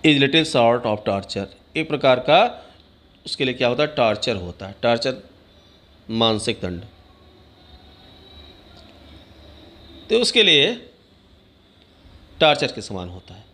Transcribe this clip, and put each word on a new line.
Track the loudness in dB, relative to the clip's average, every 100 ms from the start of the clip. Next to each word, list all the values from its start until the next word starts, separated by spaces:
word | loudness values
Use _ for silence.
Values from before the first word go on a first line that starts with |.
| 4
is | 2
little | 2 2 0
sort | 2 4 2 -2
of | -4 -2
torture, | -4 -6 -10 -10 -14 _ -8
एक | -6
प्रकार | 0 2 2
का | 4 4 4 -2 -20 -20 _ _ _ _ -14
उसके | -4 -4
लिए |
क्या | 0 -2
होता | 0
है, | -2 0
टॉर्चर | 0 0 -4 -4
होता | -8 -12 -16
है। | -4
टॉर्चर, | 0 0 -2 -6 -14 _ _ -20 _ _ _ _ -8
मानसिक | 0 2 2 -4 -6
दंड। | -6 -10 -14 -20 -20 _ -20 -20 -20 _ -20 -20 -20 -20 -20 -20 -20 -20 -20 -20 -20 -20 -20 -20 -20 -20 -20 -20 -20 -20 -20 -20 -20 -20 -2
तो | 0
उसके | 0 2
लिए | 4 4 2 -2 -14 _ _ _ _ _ _ _ _ _ _ _ -20 -20 -20 0
टॉर्चर | 2 2 -2
के | -6
समान | -12 -10 -12
होता | -14 -20
है | -20 -20